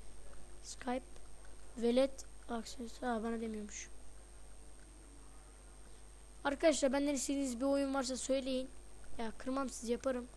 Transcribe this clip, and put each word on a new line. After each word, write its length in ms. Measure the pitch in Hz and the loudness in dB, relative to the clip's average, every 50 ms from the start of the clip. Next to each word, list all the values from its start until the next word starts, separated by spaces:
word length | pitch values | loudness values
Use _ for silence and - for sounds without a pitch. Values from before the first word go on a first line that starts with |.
| - - - - - - - - - - - - - | -6 -6 -6 -4 -4 -4 -4 -4 -6 -6 -8 -8 -8
Skype, 420 | - - - - 254 247 262 - - - - - - - - - - - - - - - | -8 -8 -4 -2 0 0 0 -2 -6 -8 -8 -6 -6 -8 -8 -8 -8 -8 -8 -8 -8 -2
velet, 480 | 247 220 233 240 254 269 269 - - - - - - - - | 2 4 6 8 8 6 6 4 -2 -8 -10 -10 -10 -6 -4
aksesuar, 640 | 240 226 226 - - - 240 226 - - - 247 | -4 -4 -4 -4 -6 -6 -6 -6 -6 -4 0 0
ha, 120 | 233 220 214 | 0 0 0
bana 180 | 233 233 226 | 0 -2 -2
demiyormuş. 480 | 226 226 220 214 208 208 - - - - - - - - - - - - - - - - - - - - - - - - - - - - - - - - - - - - - - - - - - - - - - - - - - - - - - - | -2 -2 -4 -4 -6 -6 -8 -8 -8 -8 -8 -8 -8 -8 -8 -10 -12 -14 -14 -12 -12 -12 -12 -12 -12 -12 -12 -12 -14 -14 -16 -16 -16 -16 -14 -14 -14 -14 -14 -14 -14 -16 -16 -16 -16 -16 -14 -14 -14 -14 -12 -12 -12 -14 -14 -16 -16 -14 -12 -4 -2
Arkadaşlar 500 | 285 285 - - 330 285 - 285 269 247 | 0 4 8 8 8 10 8 6 6 6
benden 200 | 285 285 285 294 | 6 4 4 4
istediğiniz 460 | 254 - - 277 277 277 262 240 226 | 2 2 2 2 2 2 2 2 2
bir 60 | 262 | 4
oyun 280 | 277 277 277 277 269 269 | 6 6 6 4 4 2
varsa 240 | 269 254 247 262 | 2 2 2 0
söyleyin. 520 | - - - 262 277 254 269 262 254 262 269 - - - - - - - - - | -2 2 2 2 2 4 2 0 0 0 -2 -6 -10 -10 -10 -10 -6 -2 -2 0
Ya 140 | - 233 - - | 0 0 -2 -2
kırmam 320 | - - 254 262 269 277 247 | -2 -2 0 0 0 0 0
sizi 220 | - - - 226 | -2 -4 0 0
yaparım 360 | 240 233 - 269 254 247 240 247 - | 0 2 2 0 0 0 -2 -6 -4